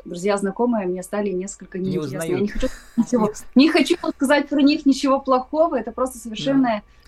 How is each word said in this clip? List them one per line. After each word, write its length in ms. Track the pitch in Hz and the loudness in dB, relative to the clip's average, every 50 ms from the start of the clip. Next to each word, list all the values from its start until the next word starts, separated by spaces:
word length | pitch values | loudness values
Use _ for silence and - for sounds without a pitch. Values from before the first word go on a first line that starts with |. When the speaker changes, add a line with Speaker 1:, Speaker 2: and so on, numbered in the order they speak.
| - | -14
Speaker 1:
друзья, 320 | - 180 175 175 202 202 202 | -14 -10 -4 -2 0 0 0
знакомые 500 | 202 196 - - 233 247 233 214 190 180 | -2 -2 -2 -2 0 0 0 -2 -2 -4
мне 160 | 180 185 180 | -6 -6 -8
стали 260 | - - 208 208 202 | -6 -6 -4 -4 -4
несколько 480 | 185 180 185 196 - - 185 - - 185 185 | -4 -6 -6 -8 -12 -16 -16 -12 -8 -6 -4
Speaker 2:
Не 120 | 190 185 - | -4 -4 -4
Speaker 1:
неинтересны. 360 | 151 135 127 - 165 165 180 | -4 -6 -6 -6 -4 -4 -2
Я 60 | 190 | -2
Speaker 2:
узнают. 20 | |
Speaker 1:
не 60 | 202 214 | -2 -2
хочу 180 | - - - 262 - - - - - - | -2 -2 -2 -2 -4 -8 -16 -4 -2 -2
ничего, 260 | 220 - - 240 214 | 0 0 0 0 0
Speaker 2:
<laughs> 20 | 208 | 0
Не 20 | |
уз- 140 | - - - - - | -2 -6 -12 0 4
Speaker 1:
не 140 | 247 277 320 | 6 6 6
хочу 260 | 320 339 262 - 349 - - 320 - | 6 4 2 2 0 -2 -2 -6 -4
сказать 340 | - 285 254 294 285 - - | -2 2 2 4 2 2 2
про 120 | 285 294 | 2 4
них 240 | 277 285 302 311 - | 4 4 4 4 2
ничего 360 | 277 262 - - 277 262 269 | 2 2 2 2 0 0 0
плохого, 540 | 269 262 254 254 254 - - 311 320 339 320 247 | 2 0 0 0 0 0 0 0 2 2 0 -2
это 120 | 220 240 | -6 -6
просто 260 | 220 - 254 254 - - | -6 -4 -4 -4 -6 -8
совершенно 480 | - 233 214 196 151 277 277 269 262 247 | -14 -12 -10 -4 -2 0 2 2 2 2
Speaker 2:
Да. 160 | 220 208 - _ _ _ _ | 0 -2 -6 _ _ _ _